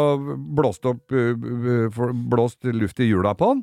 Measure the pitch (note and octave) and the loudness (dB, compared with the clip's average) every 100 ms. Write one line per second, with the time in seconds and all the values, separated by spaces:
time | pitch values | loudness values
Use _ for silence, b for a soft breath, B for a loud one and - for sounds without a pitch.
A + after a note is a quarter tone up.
0 | D3 C#3+ C#3 C3+ D3 D3+ C3+ G2 B2 B2 | 2 0 -4 -8 -4 0 0 0 -2 -4
1 | - C3 A#2+ A#2+ A#2 A#2+ B2 A#2+ A2+ A2+ | -2 0 0 -2 -4 -4 0 0 0 -2
2 | B2 B2 A#2+ A#2+ A#2+ - B2+ A2+ G2+ - | -4 -2 0 2 0 -2 -4 -2 -2 0
3 | A#2+ G2 G2 G2+ G#3 C4+ | 2 2 2 2 0 0